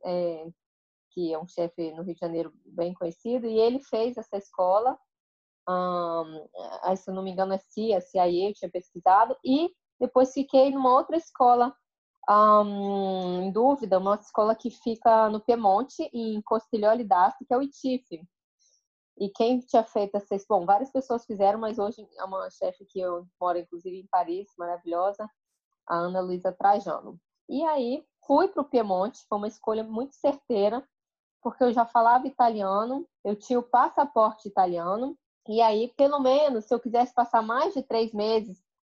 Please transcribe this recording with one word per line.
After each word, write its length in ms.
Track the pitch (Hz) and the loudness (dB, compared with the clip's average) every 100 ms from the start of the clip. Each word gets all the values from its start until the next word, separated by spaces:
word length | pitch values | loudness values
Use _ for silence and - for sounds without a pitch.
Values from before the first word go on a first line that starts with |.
| 180 | -6
é, 420 | 175 175 160 165 - _ _ _ _ _ | -4 -4 -6 -12 -20 _ _ _ _ _
que 240 | 180 165 | -8 -6
é 60 | 156 | -6
um 80 | 175 | -8
chefe 440 | - 170 - 160 | -6 -6 -6 -10
no 120 | 160 | -8
Rio 100 | 175 | -12
de 60 | 165 | -8
Janeiro 340 | 170 165 156 - | -6 -6 -8 -12
bem 300 | _ 175 175 | _ -6 -6
conhecido, 540 | 185 170 - 226 247 226 | -6 -8 -8 -6 -4 -2
e 120 | 220 | 2
ele 200 | 226 262 | 2 0
fez 360 | - 220 240 240 | -4 -4 -4 -6
essa 220 | - 202 | -10 -10
escola, 600 | - - 180 202 247 277 _ _ _ _ _ _ - | -8 -2 2 2 2 -4 _ _ _ _ _ _ -6
ahn, 800 | 180 180 175 170 165 160 156 - 180 - - | -4 -2 -4 -4 -4 -6 -12 -16 -16 -14 -6
aí, 120 | 180 190 | -4 -4
se 140 | - | -4
eu 60 | 190 | -8
não 80 | |
me 80 | 190 | -6
engano, 220 | 185 190 | -4 -2
é 40 | 190 | -4
cia, 420 | - 214 220 190 | -6 -6 -2 -2
C 200 | - 185 | 0 0
I 20 | |
A, 280 | 180 175 202 | 2 2 -2
eu 40 | |
tinha 160 | - 180 | -4 -10
pesquisado, 640 | 180 - 175 185 196 240 - | -10 -12 -2 4 4 4 0
e 300 | 254 277 349 - _ _ | 0 0 0 -6 _ _
depois 320 | 254 254 262 | 0 2 2
fiquei 380 | 277 277 269 277 | 0 2 4 4
numa 240 | 269 254 | 4 4
outra 240 | 262 339 330 | 2 2 -4
escola, 580 | - - 247 240 247 - _ _ _ _ - | -6 2 4 6 2 -4 _ _ _ _ 2
ahn, 1120 | 208 214 208 208 202 196 196 190 185 180 180 | 6 8 6 4 -2 -4 -2 -2 -2 -2 -4
em 80 | 190 | -2
dúvida, 460 | 196 262 277 202 185 | 2 2 2 0 0
uma 180 | 190 208 | 2 -2
escola 380 | - - 214 | -2 0 0
que 160 | 220 233 | 0 -6
fica 580 | - 233 220 233 220 214 | -8 -8 0 4 4 4
no 100 | 214 | 0
Piemonte, 720 | - 233 202 196 277 - 311 | 0 2 2 2 -2 -8 -8
em 260 | 240 226 214 | -6 -6 -6
Costiglione 600 | - 220 - 214 208 233 | -4 -6 -4 0 2 0
d'Asti, 400 | 208 180 202 - | 2 4 4 0
que 100 | - | -4
é 40 | 254 | -2
o 60 | |
itif. 420 | 285 - 262 254 - 160 175 _ _ _ _ _ _ _ _ - | -2 -6 -4 -4 -6 -16 -18 _ _ _ _ _ _ _ _ -10
E 120 | 202 | -8
quem 300 | - 233 254 | -2 0 0
tinha 240 | - 233 | 0 0
feito 320 | 220 214 202 202 | 0 -4 -4 -6
essa, 220 | - 196 - | -6 -8 -2
bom, 160 | 180 | -2
várias 280 | 175 202 277 | 2 0 0
pessoas 340 | 262 262 240 - | -6 -4 -6 -6
fizeram, 340 | 202 196 220 | 0 0 2
mas 200 | 220 214 | -4 -4
hoje 280 | 202 226 202 185 | -6 -6 -16 -14
é 60 | |
uma 260 | 190 190 185 | -10 -8 -10
chefe 340 | - 185 - 196 | -6 -8 -8 -12
que 140 | 190 | -8
eu 260 | 180 175 180 _ | -6 -6 -10 _
moro, 160 | 180 175 | -4 -4
inclusive, 420 | 170 - 190 185 | -6 -14 -12 -14
em 80 | 196 | -4
Paris, 400 | - - - - - | -2 -2 -6 -10 -12
maravilhosa, 720 | 175 175 170 170 196 202 214 _ _ _ _ _ - | -10 -8 -6 -4 -2 -4 -12 _ _ _ _ _ -6
a 80 | 170 | -4
Ana 260 | 175 185 | -2 -4
Luísa 300 | 180 180 185 | -4 -4 -6
Trajano. 680 | 180 202 208 175 147 110 175 _ _ - | -2 0 0 -2 -10 -12 -20 _ _ -10
E 140 | 269 | -6
aí, 420 | 320 294 240 294 - _ - | -2 -2 -4 -6 -10 _ 0
fui 220 | 285 381 | 2 2
pro 160 | 320 | -2
Piemonte, 640 | 269 240 208 185 214 - _ | -2 -2 0 -2 -2 -6 _
foi 100 | 208 | -6
uma 80 | 214 | -6
escolha 360 | - - 220 | -8 -6 -4
muito 320 | 220 220 277 _ | -6 -8 -8 _
certeira, 720 | 277 277 - 214 202 240 - _ _ _ _ _ | -2 -2 -4 0 0 -2 -8 _ _ _ _ _
porque 220 | 233 - | -10 0
eu 100 | 247 | 2
já 100 | 233 | 2
falava 440 | 233 240 233 254 269 | 2 4 6 4 2
italiano, 800 | - 240 214 190 202 233 277 339 _ 202 | 2 2 2 0 0 -2 -4 -10 _ -6
eu 100 | 208 | -6
tinha 240 | - 240 | -2 -2
o 40 | |
passaporte 840 | 240 240 277 - 277 233 220 220 208 | 2 2 2 2 0 2 2 0 -6
italiano, 680 | 202 180 170 175 214 269 320 _ _ - | 0 0 0 -4 -4 -6 -10 _ _ -4
e 120 | 220 | 2
aí, 300 | 226 214 247 - | 4 2 -2 2
pelo 220 | 277 285 | 2 4
menos, 460 | 254 277 294 226 - | 2 4 2 0 -2
se 80 | |
eu 60 | 240 | -4
quisesse 340 | 233 233 254 | 0 0 0
passar 280 | - 240 233 | 0 2 0
mais 320 | 220 247 339 | 0 0 -2
de 80 | 269 | -4
três 320 | - 226 226 | -4 -2 -2
meses 500 | 208 214 220 214 180 _ _ | -2 -2 -2 -2 -12 _ _